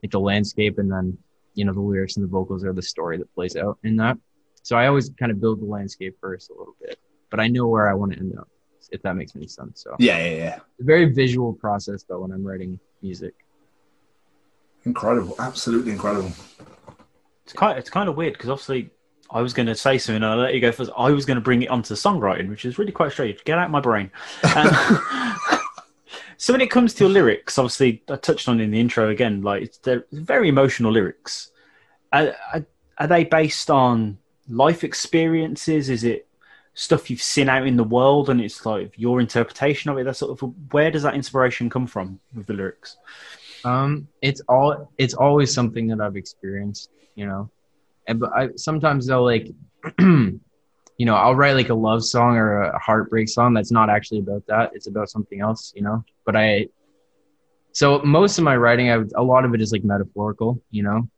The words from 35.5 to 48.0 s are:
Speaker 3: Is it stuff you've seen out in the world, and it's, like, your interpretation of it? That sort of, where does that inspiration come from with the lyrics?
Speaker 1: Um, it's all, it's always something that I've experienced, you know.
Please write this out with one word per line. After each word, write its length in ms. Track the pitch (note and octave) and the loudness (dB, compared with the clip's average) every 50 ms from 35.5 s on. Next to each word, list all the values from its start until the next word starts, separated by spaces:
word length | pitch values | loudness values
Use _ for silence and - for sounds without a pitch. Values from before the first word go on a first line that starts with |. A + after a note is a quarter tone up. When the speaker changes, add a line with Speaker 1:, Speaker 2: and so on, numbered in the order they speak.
| - - - - D#3+ D#3 C#3 C3 | -6 -8 -4 -2 -2 -2 0 -2
Speaker 3:
Is 160 | C3 A#2 A2+ | -4 -2 0
it 220 | A#2 A2+ - - _ _ _ _ _ - _ _ _ _ | -2 -2 -2 -8 _ _ _ _ _ -20 _ _ _ _
stuff 360 | - - - E3+ D3+ - - | -12 0 0 0 0 0 -4
you've 120 | B2+ A#2+ | -10 -8
seen 280 | - - - - C#3 C3+ | -6 -4 0 0 2 2
out 180 | C3 C3+ C3 C3+ | 2 2 2 2
in 80 | B2+ | 2
the 80 | A#2+ A#2 | 2 2
world, 460 | A2 A2+ B2 B2+ C3+ C#3 D3 C#3 C#3 | 2 2 4 6 6 6 4 4 2
and 100 | C3+ A#2+ | 2 0
it's, 260 | A2+ G#2 - - - | 0 -2 -6 -8 -6
like, 280 | A2+ A2 G2+ F#2 G#2 - - | -6 -4 -4 -6 -8 -10 -4
your 220 | A2 A#2+ B2 B2+ | -2 0 0 0
interpretation 720 | A#2+ A2 - A#2+ A#2 A2+ - - - C#3+ D3 C#3 - D3 | 0 0 0 -2 -2 -2 -4 -4 -2 -2 -2 -2 -4 -6
of 60 | C#3+ C3+ | -4 -4
it? 80 | B2+ | -4
That 100 | C3 C3 | -6 -6
sort 260 | - - - B2+ B2 | -6 -8 -8 -8 -8
of, 120 | - C3 B3 - D3+ C3+ | -10 -10 -10 -12 -16 -4
where 180 | - D3 D3+ D#3+ | 0 2 2 2
does 120 | D3+ D#3 C#3+ | 0 0 -2
that 120 | D3 - | -2 -2
inspiration 540 | C#3 C3 - - C3+ B2+ B2+ A#2+ - A#2+ A#2 | -2 -6 -4 0 2 2 2 2 0 -4 -4
come 180 | - B2+ B2+ A#2+ | -2 -4 -6 -4
from 320 | - G#2+ F#2+ F#2+ F#2+ F#2+ _ _ - | -6 -8 -8 -8 -10 -16 _ _ -16
with 120 | A#2 G#2 - | -16 -10 -8
the 60 | A2 | -8
lyrics? 420 | G2 G2 F#2+ - _ _ - - _ _ - - - - - - - - - - - - | -6 -6 -8 -8 _ _ -20 -20 _ _ -20 -20 -20 -20 -20 -20 -20 -20 -20 -20 -10 -4
Speaker 1:
Um, 420 | B2 B2 B2+ C3+ C#3+ D3 D3+ C#3+ - _ _ | -2 -2 0 0 0 -2 -4 -6 -14 _ _
it's 180 | - C3+ C#3 C#3 - - | -2 -2 -2 -2 0 2
all, 420 | B2 C3 C3+ D3 D3 C#3+ D3 - _ - | 4 4 4 4 2 -2 -8 -18 _ -2
it's 160 | C3+ B2 - | -2 -2 2
always 380 | - C3+ C#3+ C#3+ D3 C#3+ C3 - | 2 4 4 6 6 4 2 2
something 340 | - A#2+ A2+ A2 A#2 A2+ A2+ | 0 -2 -2 -2 -2 -4 -2
that 120 | A2+ G#2+ | -2 -2
I've 160 | G#2+ G#2 G2 | -4 -4 -6
experienced, 760 | G2 F2+ - - _ - G2 G2 G2 G2+ G2+ G2+ - - _ _ _ _ _ _ | -8 -12 -14 -20 _ -12 -10 -8 -6 -8 -8 -10 -12 -16 _ _ _ _ _ _
you 100 | - G#2 | -12 -10
know. 240 | G2+ G2 G2 G2+ G#2 _ _ _ _ _ _ _ _ _ _ | -8 -8 -8 -10 -12 _ _ _ _ _ _ _ _ _ _